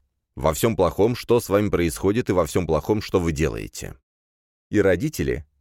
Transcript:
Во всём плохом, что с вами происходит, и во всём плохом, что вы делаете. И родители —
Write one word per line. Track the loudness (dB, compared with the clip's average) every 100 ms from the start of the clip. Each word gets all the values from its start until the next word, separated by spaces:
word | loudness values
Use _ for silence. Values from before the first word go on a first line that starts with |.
| _ _ _ -2
Во | -2
всём | 0 0 2
плохом, | 0 2 0 0
что | 0 0
с | 2
вами | 0 2
происходит, | 0 0 0 0 0 0
и |
во | 0 2
всём | -2 0
плохом, | -2 0 -2
что | 0 0
вы | 0
делаете. | 0 -2 -2 -10 -12 -14 -16 _ _ _ _ _ _ -2
И | 2
родители — | 4 2 0 -4 -2 -2 -6 _